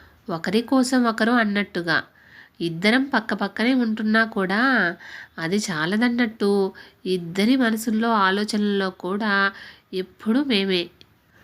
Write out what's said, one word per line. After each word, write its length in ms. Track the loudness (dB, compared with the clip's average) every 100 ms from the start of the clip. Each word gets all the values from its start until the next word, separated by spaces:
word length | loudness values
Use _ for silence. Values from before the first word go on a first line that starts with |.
| -20 _ -10
ఒకరి 320 | -6 -2 -2
కోసం 420 | 2 2 2 2
ఒకరు 280 | 2 2 2
అన్నట్టుగా. 680 | 2 2 0 -2 -4 0 -2 -2 _ -20 -20 -20 -8
ఇద్దరం 440 | -6 0 2 2
పక్కపక్కనే 680 | 0 -2 -2 -4 -4 -2 0
ఉంటున్నా 500 | 2 0 -2 0 2
కూడా 720 | 2 0 -2 2 2 2 0 -2 -14 -20 -18 -8
అది 180 | -2 -2
చాలదన్నట్టు 1160 | -2 -4 -2 0 0 0 -2 0 0 2 0 -4 -20 _ -4
ఇద్దరి 500 | -4 -4 0 2 4
మనసుల్లో, 520 | 2 0 -2 0 2
ఆలోచనల్లో 840 | 2 2 2 0 0 0 0 -2
కూడా 600 | -6 -6 -4 0 0 0 -2 -20 -20 -10
ఎప్పుడూ 500 | -8 -8 -8 -2 0
మేమే. 440 | 2 2 2 0 -2 _ -20 _ _ _